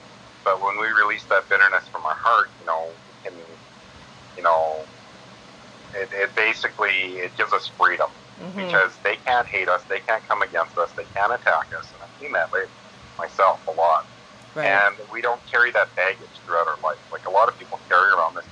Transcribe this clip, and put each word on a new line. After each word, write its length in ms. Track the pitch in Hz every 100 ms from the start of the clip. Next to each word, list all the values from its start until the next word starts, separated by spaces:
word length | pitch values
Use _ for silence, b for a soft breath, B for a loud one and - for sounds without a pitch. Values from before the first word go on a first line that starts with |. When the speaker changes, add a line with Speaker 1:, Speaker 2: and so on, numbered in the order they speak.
| - - - -
Speaker 1:
But 180 | 101 92
when 160 | 98 104
we 100 | 110
release 360 | 107 104 107
that 240 | - 98 -
bitterness 380 | 98 98 92 -
from 180 | 85
our 80 | 78
heart, 360 | 76 113 110 101 -
you 60 | 85
know, 180 | 82
we 440 | 82 82 - - 98
can, 100 | 87 82 98 - - - - - - - 90
you 60 |
know, 420 | 85 80 80 78 78 - - - - - - - - - -
it, 140 | 101 95
it 220 | 101 98
basically, 840 | 107 110 110 117 - 101 95 92 92
it 180 | 90 -
gives 160 | 107
us 140 | 101 -
freedom. 420 | - 90 87 73 - - -
Speaker 2:
Mm-hmm. 260 | 180 196
Speaker 1:
Because 260 | 180 98 92 -
they 140 | 101 110
can't 220 | 131 123 117
hate 220 | 104 90
us, 120 | 90
they 140 | - 98
can't 220 | - 110 -
come 140 | 104
against 360 | 95 87 82 87
us, 140 | 82
they 140 | - 85
can't 160 | 98 104
attack 360 | 123 98 80 -
us. 140 | 82 -
And 100 | -
I've 160 | - -
seen 140 | 143
that 180 | 98 80
lately 180 | 95 95 - - - - -
myself 480 | 85 - 95 78
a 60 | -
lot. 340 | 80 85 78 - - - - -
Speaker 2:
Right. 140 | 156 110
Speaker 1:
And 280 | 98 101 104 104
we 100 | 113
don't 220 | 120 120 -
carry 240 | 120 120
that 240 | 107 92
baggage 400 | - 92 98 - -
throughout 220 | 90 85 80
our 100 | 76
life. 160 | 78 76 -
Like, 140 | 82 90
a 40 |
lot 160 | 98 117
of 100 | -
people 220 | - 98 -
carry 220 | 90 98
around 240 | 92 80
this 100 | 87 -